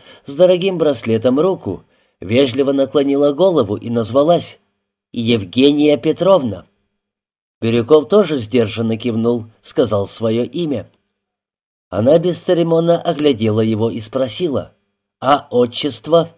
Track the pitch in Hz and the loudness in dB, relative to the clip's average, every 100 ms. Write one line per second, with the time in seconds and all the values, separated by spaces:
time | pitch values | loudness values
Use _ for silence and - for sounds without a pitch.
0 | - - - 143 180 180 190 175 151 131 | -20 -20 -8 2 4 4 0 0 -2 -2
1 | 113 110 127 135 185 165 101 85 _ _ | -2 0 2 2 0 -2 -6 -10 _ _
2 | _ - 87 120 139 127 135 139 135 147 | _ -14 -2 0 2 0 0 0 0 0
3 | 139 139 143 143 190 156 101 104 117 117 | 0 0 0 2 2 2 -2 -4 -4 -4
4 | 107 131 151 170 - - _ _ _ _ | -2 0 2 0 -2 -18 _ _ _ _
5 | _ 120 113 117 90 120 143 147 147 147 | _ -6 0 0 -2 2 4 4 2 2
6 | 156 156 180 185 123 90 - _ _ _ | 0 0 2 2 0 -8 -14 _ _ _
7 | _ _ _ _ _ - 113 117 110 156 | _ _ _ _ _ -6 -2 0 4 2
8 | 147 208 165 143 107 123 107 113 113 110 | 4 2 2 -2 -2 -2 0 -2 -4 -4
9 | 123 113 117 120 107 _ - - 117 104 | -4 -2 -2 -2 -6 _ -8 -2 0 -2
10 | 98 - 113 113 120 160 160 117 - _ | -4 -6 -4 -2 -4 -6 -6 -6 -10 _
11 | _ _ _ _ _ _ _ _ _ 95 | _ _ _ _ _ _ _ _ _ -2
12 | 120 165 175 165 - 170 170 165 170 165 | 2 4 2 -4 -2 0 2 2 2 0
13 | 175 147 147 110 110 107 110 107 113 101 | 0 0 0 2 0 0 0 0 -2 -6
14 | 107 127 127 - 175 113 80 _ _ _ | -8 -6 -6 -4 -4 -4 -8 _ _ _
15 | _ - 127 143 - 123 123 - 147 - | _ -6 0 0 0 0 0 -2 -8 -8
16 | 151 165 160 | 0 2 0